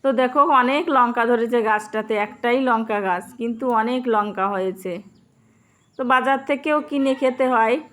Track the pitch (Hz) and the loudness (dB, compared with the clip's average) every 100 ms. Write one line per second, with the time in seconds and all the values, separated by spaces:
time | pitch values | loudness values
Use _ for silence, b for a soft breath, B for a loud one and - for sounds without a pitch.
0 | 269 240 254 294 302 269 247 285 349 269 | 0 0 0 2 4 4 4 0 2 2
1 | 240 240 233 240 226 240 220 214 214 220 | 2 2 2 2 2 0 2 0 -2 -8
2 | 214 214 214 - 240 247 262 226 226 208 | -4 -4 -4 -4 0 0 2 0 0 -2
3 | 190 180 - - 233 226 262 226 226 254 | -2 -4 -6 -8 -8 -4 -2 0 0 -2
4 | 247 220 208 190 196 196 190 185 185 175 | 0 0 0 -2 -2 -2 -4 -6 -10 -10
5 | - _ _ b b b b b b - | -14 _ _ b b b b b b -8
6 | 254 254 254 269 269 285 311 302 302 285 | 0 2 2 -2 0 -2 0 -2 0 -2
7 | 269 262 262 254 262 240 226 262 - | 0 0 -2 0 2 4 2 0 -4